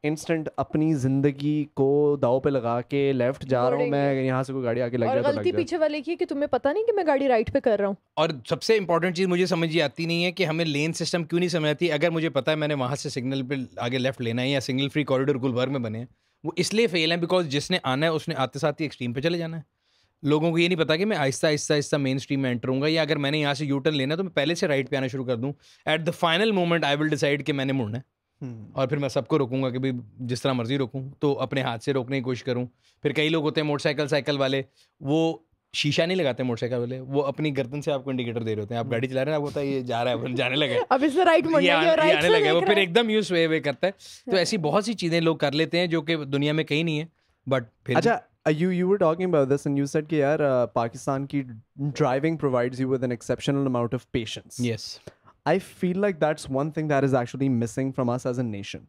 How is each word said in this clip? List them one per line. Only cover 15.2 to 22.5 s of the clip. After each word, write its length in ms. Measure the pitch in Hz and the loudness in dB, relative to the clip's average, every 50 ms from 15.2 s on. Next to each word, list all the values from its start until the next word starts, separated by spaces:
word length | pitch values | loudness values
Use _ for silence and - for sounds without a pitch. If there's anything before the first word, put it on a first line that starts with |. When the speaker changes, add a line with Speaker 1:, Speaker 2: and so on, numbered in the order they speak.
| 135 135 147 123 | 2 2 0 0
Speaker 3:
गुलबर्ग 340 | 117 131 120 120 127 131 | 0 -2 0 0 -2 -2
में 100 | 139 139 | -2 -4
बने 180 | 120 110 107 110 | -4 -4 -6 -8
हैं, 80 | 120 - _ _ _ _ _ _ - | -10 -12 _ _ _ _ _ _ -10
वो 100 | 151 - - | -8 -2 -2
इसलिए 300 | 175 - 190 214 233 226 | -2 0 2 2 2 2
फेल 240 | 160 175 160 160 170 | 2 2 2 2 0
हैं 80 | 175 | 0
because 220 | 170 170 180 185 180 | 0 2 2 2 2
जिसने 340 | 151 131 143 - - 185 180 - | 2 -2 -2 -2 0 -2 -2 0
आना 200 | 135 127 135 156 | 0 0 2 2
है 80 | 165 160 | 0 0
उसने 220 | 156 - - 160 | -2 -4 -4 -2
आते 240 | 135 131 123 _ 139 | -2 -2 -2 _ -2
साथ 140 | 160 151 143 | -2 -2 -2
ही 120 | - 160 | -2 -6
एक्सट्रीम 280 | 139 - - 127 120 117 | -6 -6 -6 -6 -6 -4
पे 80 | 135 | -2
चले 160 | 135 165 175 175 | -2 -2 -2 -2
जाना 200 | 165 160 165 165 | -4 -6 -8 -10
है। 80 | 147 _ _ _ _ _ _ _ _ _ _ _ - | -12 _ _ _ _ _ _ _ _ _ _ _ 0
लोगों 260 | 139 147 151 151 170 | 2 2 2 2 2
को 60 | 160 165 | 2 2
ये 100 | 170 175 | 2 2
नहीं 100 | 180 165 | 2 0
पता 180 | 160 135 156 | 2 0 2
कि 100 | 160 196 | 0 0
मैं 120 | 214 214 160 | -2 0 0
आहिस्ता, 300 | 143 135 135 - - 160 | 0 0 0 0 0 0
आहिस्ता, 280 | 151 143 - - 156 | 0 0 0 0 0
आहिस्ता 220 | 147 143 - - 151 | 0 0 0 -2 0
मेन 200 | 139 131 131 135 | 0 0 -2 -2
स्ट्रीम 220 | 120 - 147 135 | -2 -2 -2 -2
में 120 | 135 127 | 0 0